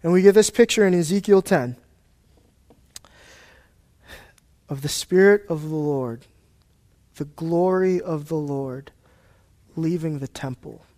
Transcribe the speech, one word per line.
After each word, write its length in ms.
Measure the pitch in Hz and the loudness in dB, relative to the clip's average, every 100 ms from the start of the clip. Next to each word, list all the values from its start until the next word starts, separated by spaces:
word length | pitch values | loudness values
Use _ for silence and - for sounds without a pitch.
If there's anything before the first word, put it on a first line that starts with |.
And 80 | 165 | 2
we 100 | 185 | 4
get 140 | 196 202 | 6 6
this 140 | 208 | 2
picture 360 | - 233 - 196 | 2 2 4 2
in 80 | |
Ezekiel 480 | 180 156 196 190 196 | 2 0 -2 4 2
ten 360 | 185 175 123 127 _ _ _ _ _ _ _ _ _ _ _ - _ _ - - _ _ _ _ _ _ _ - - _ _ _ _ | 4 -2 -2 -10 _ _ _ _ _ _ _ _ _ _ _ -20 _ _ -20 -20 _ _ _ _ _ _ _ -20 -20 _ _ _ _
of 140 | 139 | -10
the 80 | 147 | -8
Spirit 560 | - - 180 196 202 - | -8 -2 4 6 4 -2
of 220 | 160 156 | -10 -6
the 60 | 156 | -6
Lord, 500 | 147 139 127 117 _ _ _ _ _ _ _ _ _ - | -4 -4 -6 -10 _ _ _ _ _ _ _ _ _ -14
the 100 | 147 | -14
glory 760 | - 165 170 185 185 185 180 | -10 -4 0 0 0 0 -2
of 300 | - 156 147 | -4 -10 -6
the 60 | 160 | -8
Lord 560 | 147 139 135 127 139 _ _ _ _ _ _ _ _ - | -6 -6 -8 -12 -16 _ _ _ _ _ _ _ _ -8
leaving 440 | 160 175 160 147 | -6 -4 -6 -8
the 100 | 135 | -10
temple. 560 | - 135 127 - - _ | -10 -12 -12 -16 -20 _